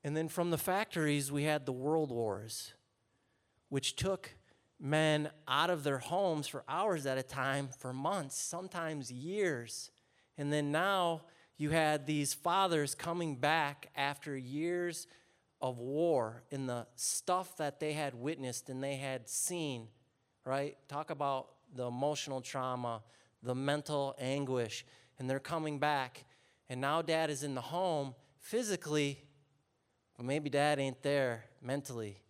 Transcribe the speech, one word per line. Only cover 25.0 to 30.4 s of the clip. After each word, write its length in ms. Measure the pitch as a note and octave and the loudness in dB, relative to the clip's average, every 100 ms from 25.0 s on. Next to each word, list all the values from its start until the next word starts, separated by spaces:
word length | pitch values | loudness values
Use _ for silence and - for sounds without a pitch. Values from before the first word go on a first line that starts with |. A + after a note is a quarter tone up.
| _ - | _ -8
and 120 | C3 | -2
they're 100 | C3+ | -2
coming 400 | - E3 D#3 C#3+ | -2 -4 -2 0
back 460 | D3 D3 B2+ - - _ _ _ _ | 2 2 -2 -8 -20 _ _ _ _
and 120 | B2+ | -2
now 200 | C#3 D#3+ | 2 2
dad 280 | E3 D#3+ D#3 | 2 2 2
is 140 | C#3 | 0
in 100 | C#3+ | -2
the 80 | C3 | -4
home 540 | A#2+ E3+ F#3 D3+ C#3 B2 _ _ | -4 0 2 0 -2 -8 _ _
physically, 800 | - A3 A3 F#3 D3+ D3+ C#3+ C#3 - _ _ _ _ _ _ _ _ - | -4 -2 0 -2 0 2 2 0 -14 _ _ _ _ _ _ _ _ -8
but 80 | |
maybe 240 | B2 D3 | -2 -2